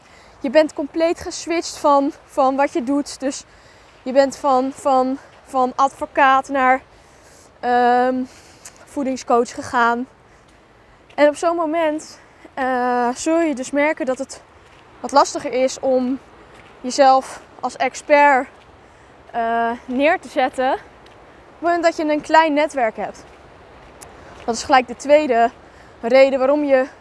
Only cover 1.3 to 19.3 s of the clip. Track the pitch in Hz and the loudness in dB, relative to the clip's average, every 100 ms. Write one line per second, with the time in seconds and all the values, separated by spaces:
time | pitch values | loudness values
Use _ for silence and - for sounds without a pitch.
1.3 | - 311 339 - - 302 277 277 - - | -10 -6 -6 -6 -2 2 2 0 -4 -8
2.3 | - 262 269 294 339 240 285 - - 269 | -2 0 0 -2 -2 -2 -4 -4 -8 -8
3.3 | - - - - - - - 254 262 269 | -8 -12 -20 -20 -20 -20 -14 -2 0 0
4.3 | - 285 254 269 - 285 262 262 269 - | 0 0 0 -2 -4 0 0 0 -4 -12
5.3 | - - 262 254 - 277 - 302 330 269 | -20 -8 -2 -2 0 -2 -2 -6 2 4
6.3 | 269 269 277 254 262 - - _ - - | 2 0 0 0 0 -4 -20 _ -20 -20
7.3 | - - _ 247 247 240 247 254 254 254 | -20 -20 _ -2 0 2 2 0 -2 -6
8.3 | - - - - - - 294 262 254 - | -12 -20 -20 -20 -20 -12 -8 -6 -6 0
9.3 | 240 247 - - 247 233 240 262 _ _ | 0 0 -6 -4 0 0 0 -6 _ _
10.3 | _ _ _ _ _ _ _ _ - 294 | _ _ _ _ _ _ _ _ 0 2
11.3 | 285 339 339 311 330 311 311 - - - | 2 -2 0 -2 0 -2 -2 -8 -20 -20
12.3 | _ - - 254 254 247 247 240 254 320 | _ -16 -6 -4 -2 0 0 -2 -2 0
13.3 | 330 330 254 254 285 294 320 262 254 - | 0 0 -2 -4 0 0 -2 -4 -6 -8
14.3 | - - _ - - - - 240 285 311 | -14 -20 _ -20 -20 -20 -14 -2 0 2
15.3 | 320 285 247 262 - 269 254 247 269 - | -2 -6 -2 -2 -2 -2 0 -2 -6 -10
16.3 | - - - - - 254 285 269 262 - | -20 -20 -20 -20 -14 -4 2 4 4 0
17.3 | - - - 254 - 262 - - 285 285 | -12 -20 -12 -10 -4 -6 -6 2 4 6
18.3 | 262 277 - - - - - - - - | 4 0 -12 -20 -20 -20 -20 -20 -20 -12